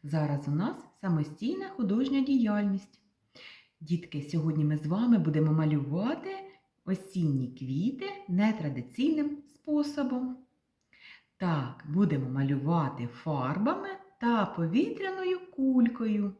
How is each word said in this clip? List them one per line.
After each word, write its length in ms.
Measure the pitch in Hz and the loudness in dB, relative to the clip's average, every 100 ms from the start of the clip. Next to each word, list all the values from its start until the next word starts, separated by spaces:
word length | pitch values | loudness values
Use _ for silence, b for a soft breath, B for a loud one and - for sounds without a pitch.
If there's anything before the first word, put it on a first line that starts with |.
Зараз 440 | 147 156 147 143 143 | -2 0 0 0 0
у 40 | |
нас 260 | 147 226 - - _ | 0 0 -4 -14 _
самостійна 680 | 190 160 147 - 226 370 381 | 0 0 0 -4 -4 -4 -6
художня 520 | 392 202 214 269 277 | -4 0 2 2 2
діяльність. 800 | 269 269 214 208 202 196 - _ _ _ _ B B B B _ | 4 4 4 2 2 0 -4 _ _ _ _ B B B B _
Дітки, 400 | 156 170 - 147 | -4 -4 -2 -8
сьогодні 440 | 139 170 156 151 151 | -4 -2 0 2 2
ми 120 | 151 | 0
з 100 | 151 | 0
вами 300 | 190 240 220 | 0 4 4
будемо 360 | 156 151 156 | 4 2 4
малювати 760 | 156 151 147 135 160 226 320 381 392 381 B _ _ - | 4 4 2 0 -2 -2 -2 -6 -10 -12 B _ _ -4
осінні 640 | 190 - 185 160 135 123 | -4 -4 -2 0 0 -2
квіти 580 | - 131 139 214 277 392 - - | -8 -6 -2 -2 -2 -8 -10 -2
нетрадиційним 1120 | 180 214 214 151 123 120 - 285 302 294 294 - | 2 2 2 -4 -6 -8 -2 0 0 -2 -6 -14
способом. 840 | - - 294 294 - 254 254 254 254 - _ _ _ _ B B B B _ | -16 -2 0 0 -2 -2 -2 -4 -8 -16 _ _ _ _ B B B B _
Так, 460 | 185 156 123 - 147 | 0 0 -2 -8 -2
будемо 420 | 165 190 143 127 | 2 4 2 0
малювати 760 | 135 135 139 139 170 143 - 120 | 0 2 2 2 2 0 -2 -8
фарбами 840 | - - 147 127 160 226 370 392 381 - _ | -6 -4 -2 -2 0 0 0 -6 -12 -16 _
та 240 | 233 233 190 | 0 2 0
повітряною 920 | - 165 208 427 - 392 381 370 370 - - | -2 0 2 0 -2 -4 -2 -2 -2 -4 -2
кулькою. 760 | 262 254 233 - 226 208 202 | 2 4 4 2 -2 0 -2